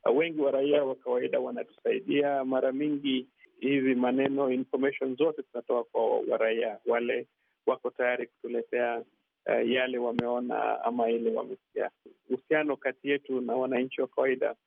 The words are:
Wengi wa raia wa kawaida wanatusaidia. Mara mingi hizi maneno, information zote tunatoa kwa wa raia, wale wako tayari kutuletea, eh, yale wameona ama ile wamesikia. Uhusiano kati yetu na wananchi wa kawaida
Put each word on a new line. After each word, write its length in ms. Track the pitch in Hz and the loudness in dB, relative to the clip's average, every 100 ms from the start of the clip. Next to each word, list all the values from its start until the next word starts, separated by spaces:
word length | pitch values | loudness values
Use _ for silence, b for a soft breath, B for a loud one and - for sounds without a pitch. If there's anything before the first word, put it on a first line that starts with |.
| - 127 | 4 2
Wengi 260 | 165 151 | 2 0
wa 100 | 139 | 0
raia 320 | 135 143 147 | 2 2 2
wa 120 | 135 131 | 2 -4
kawaida 440 | 127 123 131 - | -2 -2 0 -2
wanatusaidia. 1040 | 127 120 117 - 117 117 135 139 143 139 131 | -2 -6 -10 -6 -2 -2 0 0 2 0 0
Mara 260 | 131 131 | 0 0
mingi 560 | 131 151 143 143 131 127 _ - _ | 0 -2 0 0 -2 -4 _ -20 _
hizi 360 | 131 139 131 123 | 0 2 2 2
maneno, 560 | 123 127 139 139 139 | 2 2 2 2 2
information 640 | 127 127 135 139 139 131 127 | 0 0 0 0 0 -4 2
zote 280 | 160 156 | 0 0
tunatoa 400 | - 120 - 123 | -10 -12 -2 -2
kwa 360 | 113 113 113 113 | 0 0 2 2
wa 180 | - 113 | 0 2
raia, 400 | 113 113 117 104 - | 2 2 -2 -4 0
wale 420 | 117 120 120 - _ _ _ - | 0 0 -4 -6 _ _ _ -2
wako 240 | 127 123 | -2 -4
tayari 380 | - 123 120 120 | -2 0 0 -6
kutuletea, 760 | _ 120 120 117 123 117 117 117 _ _ _ - | _ -6 -6 -2 -2 0 -2 -8 _ _ _ -2
eh, 260 | 117 117 | 0 2
yale 260 | 127 127 127 | 2 0 0
wameona 840 | 120 120 120 123 123 110 110 107 | -2 -2 -2 -2 -2 -2 -2 -2
ama 260 | 117 120 113 | -2 0 0
ile 220 | 117 165 113 | 0 0 -2
wamesikia. 560 | 127 127 _ 107 101 _ - _ _ | -6 -12 _ -6 -6 _ -20 _ _
Uhusiano 480 | 127 _ 156 151 139 | -6 _ 0 0 -2
kati 320 | 135 123 143 | -4 -4 -2
yetu 320 | 143 - 131 | -4 -2 -4
na 120 | 123 | -2
wananchi 480 | 120 131 127 131 - | -2 0 0 -2 -2
wa 60 | 131 | -4
kawaida 480 | - 135 131 - - | 0 0 2 -2 -4